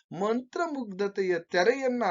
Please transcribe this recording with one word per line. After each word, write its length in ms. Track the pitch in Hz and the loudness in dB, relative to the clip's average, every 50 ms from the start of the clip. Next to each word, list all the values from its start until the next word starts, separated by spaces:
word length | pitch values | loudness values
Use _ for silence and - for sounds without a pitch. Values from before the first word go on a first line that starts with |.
| _ - | _ -12
ಮಂತ್ರಮುಗ್ಧತೆಯ 1300 | 147 170 196 214 233 247 254 - - 339 339 330 294 269 233 202 185 185 202 196 - 202 190 180 175 165 | -6 -4 -2 0 0 -2 -4 -6 -4 -4 -2 -2 -2 -6 -6 -8 -4 -4 -4 -2 -2 -2 0 0 0 0
ತೆರೆಯನ್ನ 640 | 170 - - 175 180 233 262 269 269 247 247 240 220 185 | -2 0 2 4 4 4 4 2 0 -2 0 0 0 0